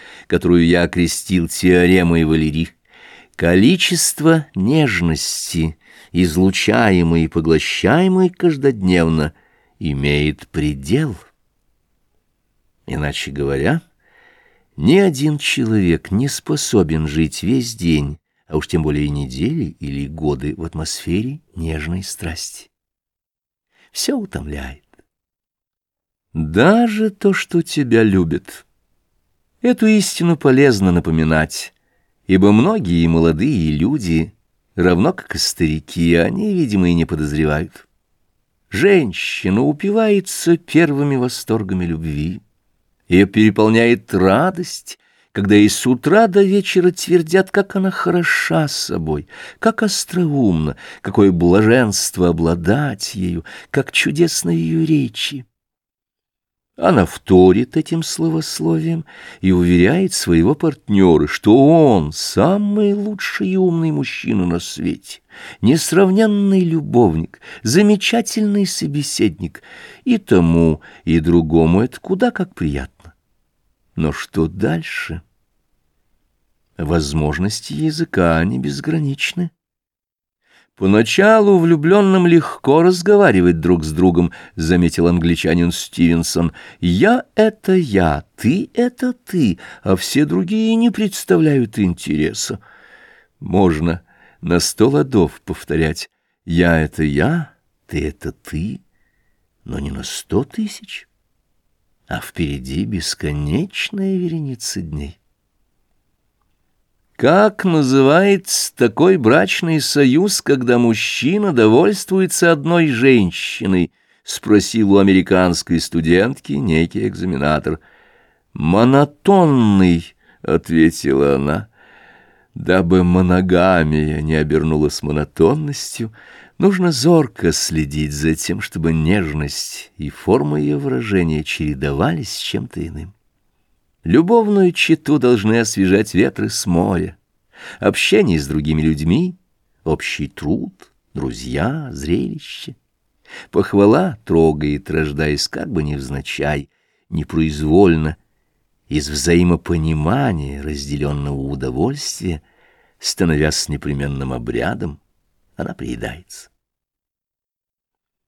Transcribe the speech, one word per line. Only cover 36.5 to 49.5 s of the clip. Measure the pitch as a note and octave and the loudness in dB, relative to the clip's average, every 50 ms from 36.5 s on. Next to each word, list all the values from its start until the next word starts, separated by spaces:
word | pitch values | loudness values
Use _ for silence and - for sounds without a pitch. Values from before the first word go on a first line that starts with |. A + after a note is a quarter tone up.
| G3 | -2
видимо, | F3+ D#3 A#2 G#2 G2 F2+ F2 | -2 -2 -2 0 0 2 2
и | F2 | 2
не | E2 E2 | 2 0
подозревают. | - F2 D2+ D2+ D2 D2 D2+ D#2 D2+ D2 D2+ F2+ - - - - _ _ _ _ _ _ _ _ _ _ _ _ _ _ _ _ _ | -2 -2 -4 -4 -4 -2 -2 -2 0 -2 -2 -4 -8 -12 -20 -20 _ _ _ _ _ _ _ _ _ _ _ _ _ _ _ _ _
Женщина | - G2 D3+ G3+ G3+ F3+ C#3+ G2+ F2 - - - - - - F#2+ F#2+ A2 | -6 0 2 2 4 2 2 0 -4 -8 -8 -8 -10 -6 -4 -2 0 0
упивается | C3+ C#3+ D3+ D3 - G3 G3+ A3+ A3+ G#3+ G#3 G3 F#3 - - - - E3+ E3+ | 0 0 -2 -2 -4 -2 -2 0 0 2 0 0 -2 -4 -10 -4 0 0 0
первыми | D#3+ - - - D#3 E3+ D3+ C#3+ C#3 C#3+ C#3+ C#3 | 0 0 0 2 2 2 2 2 0 0 0 0
восторгами | C3 B2 B2+ - - - - A2 A2+ G#2 F#2 G2 F#2 F2+ | 0 -2 -2 -4 -8 -4 -4 -2 -2 -2 -4 -4 -4 -2
любви. | E2+ E2 D#2 E2 D#2+ D2 D2 D2+ E2+ F#2 - - _ _ _ _ _ _ _ _ _ _ _ _ _ | -4 -4 -4 -4 -6 -4 -4 -4 -6 -6 -10 -14 _ _ _ _ _ _ _ _ _ _ _ _ _
Её | F2 F#2 G2+ | 2 4 4
переполняет | G2 - A2 G#2+ G#2+ G2+ A2 G#2+ A2 A2+ A2+ A#2 A#2 A#2 F#2+ - - G#2 | 4 4 4 4 4 4 4 2 4 4 4 4 4 2 0 -2 -4 -2
радость, | F#2+ F#2 F#2+ F#2+ A#2+ D#3+ F#3 F3+ E3+ F3+ - - - - - - - _ _ _ _ _ _ | 2 4 4 4 4 2 0 -2 -6 -10 -10 -12 -16 -16 -18 -20 -20 _ _ _ _ _ _
когда | _ G2+ G2 G2 G#2 | _ -4 0 4 6
ей | G#2 G#2 G#2 | 6 6 4
с | - - - B2+ | 2 0 0 0
утра | B2+ B2 - D3 F3 G#3+ A#3 G#3+ | -2 0 0 2 4 4 4 4
до | F3 G3+ G3+ | 4 2 2
вечера | F#3+ F#3+ G3+ G3 - - F#3 F3 F3+ | 4 2 0 0 0 0 2 2 2
твердят, | F3 - - - E3+ F3 D#3+ D#3 F3 F#3+ F#3+ F#3+ | 0 -2 -4 0 0 0 0 2 0 0 0 0
как | - G3+ G3 G3 - | 0 -2 -2 -2 -2
она | G3 F#3+ F#3+ | -2 -2 -2
хороша | - - - F3 F3 F3 E3+ - - - - - E3 E3 D#3 C#3+ | -4 -4 -4 -2 -2 0 0 0 -2 -2 -2 -2 -2 -2 -2 -2
собой, | - - - - - F2+ D#2+ D#2 D2+ D2 - - - - - - | -4 -8 -6 -6 -6 -6 -4 -4 -6 -6 -6 -10 -18 -20 -20 -20